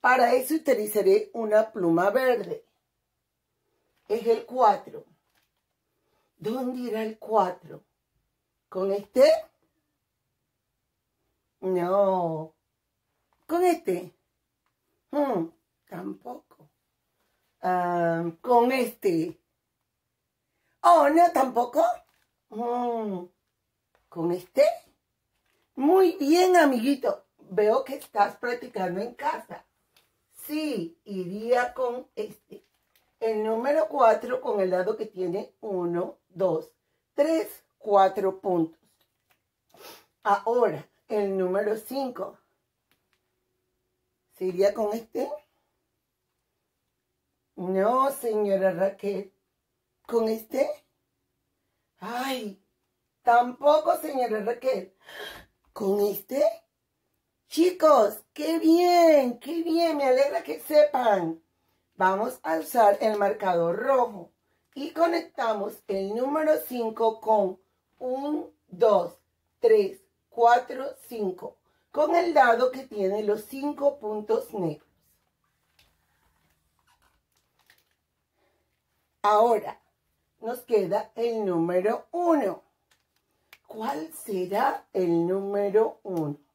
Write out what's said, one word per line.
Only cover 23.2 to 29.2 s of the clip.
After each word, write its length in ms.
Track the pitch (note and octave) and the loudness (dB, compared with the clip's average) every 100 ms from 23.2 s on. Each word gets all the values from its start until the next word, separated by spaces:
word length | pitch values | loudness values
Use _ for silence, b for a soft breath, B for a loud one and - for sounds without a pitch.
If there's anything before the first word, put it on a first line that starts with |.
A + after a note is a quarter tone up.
| F3+ _ _ _ _ _ _ _ _ | -10 _ _ _ _ _ _ _ _
¿con 240 | E3+ E3 | -6 -4
este? 320 | F3+ - - D#5 F5 _ _ _ _ _ _ _ _ _ | -4 -4 2 2 2 _ _ _ _ _ _ _ _ _
Muy 380 | - C#4 F#4 F#4 | -2 2 4 4
bien, 440 | - C#4 E4+ F#4 F4+ | 2 0 4 6 6
amiguito. 680 | D4 B3 A#3+ C#4+ A4+ - _ _ - | 4 2 0 -2 -2 -6 _ _ -6
Veo 340 | F#3 G#3+ B3 | 0 2 2
que 120 | C4 C#4 | -2 -12
estás 400 | - G#3+ G#3 - | -10 -2 -2 -2
practicando 640 | A#3+ A#3+ B3+ G3+ F#3 F3+ | -8 -8 -10 -6 -6 -4
en 140 | A#3 | -8
casa. 520 | - | -6